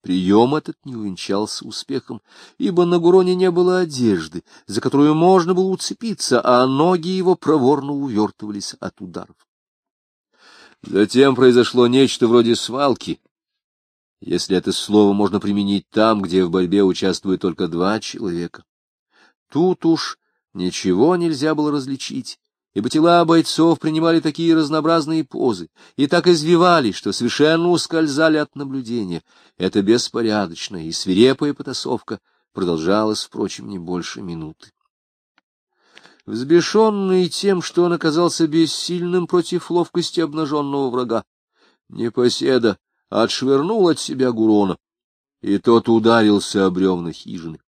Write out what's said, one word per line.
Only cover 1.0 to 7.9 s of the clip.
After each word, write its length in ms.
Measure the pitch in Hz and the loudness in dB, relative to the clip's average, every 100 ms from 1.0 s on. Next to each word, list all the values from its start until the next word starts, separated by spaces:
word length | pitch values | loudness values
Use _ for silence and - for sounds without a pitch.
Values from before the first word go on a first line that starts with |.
| 104 90 - 101 107 - - | -10 -10 -4 -4 -4 -10 -12
успехом, 560 | - - 135 - 120 _ - - _ | -14 -10 -10 -10 -18 _ -20 -20 _
ибо 280 | 202 175 175 | -2 0 2
на 120 | 175 | 2
Гуроне 380 | 170 190 185 180 | 4 4 4 2
не 160 | 185 | 0
было 280 | 175 180 185 | 2 0 0
одежды, 640 | 170 135 117 90 78 85 _ - - | -2 0 0 0 -4 -14 _ -20 -8
за 160 | 101 | -4
которую 320 | 131 139 147 | 0 2 4
можно 400 | 156 175 190 170 | 4 4 4 2
было 160 | 185 190 | 0 -2
уцепиться, 720 | 185 - - 233 190 - 123 | -4 -8 -8 -10 -8 0 0
а 220 | - 123 131 | 4 2 2
ноги 440 | 135 170 185 165 | 2 2 0 -2
его 260 | 185 180 175 | -2 0 0
проворно 560 | - 156 127 143 139 | 0 2 2 2 -2